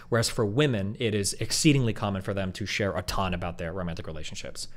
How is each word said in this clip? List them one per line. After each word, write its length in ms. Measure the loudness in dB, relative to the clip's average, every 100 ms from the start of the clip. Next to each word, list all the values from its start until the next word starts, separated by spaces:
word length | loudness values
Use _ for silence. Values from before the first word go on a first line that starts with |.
| 0
whereas 180 | 2 2
for 120 | 2 2
women, 500 | 4 2 2 -2 -2
it 160 | 0
is 200 | 0 0
exceedingly 580 | -2 -2 4 6 6 4
common 300 | 0 0 -2
for 100 | -2
them 180 | -2 -2
to 140 | -4
share 320 | -4 0 0 0
a 60 |
ton 320 | -2 0 0
about 240 | 0 -2 -4
their 160 | -4
romantic 320 | -4 -4 -4 -6
relationships. 640 | -6 -6 -8 -8 -8 -10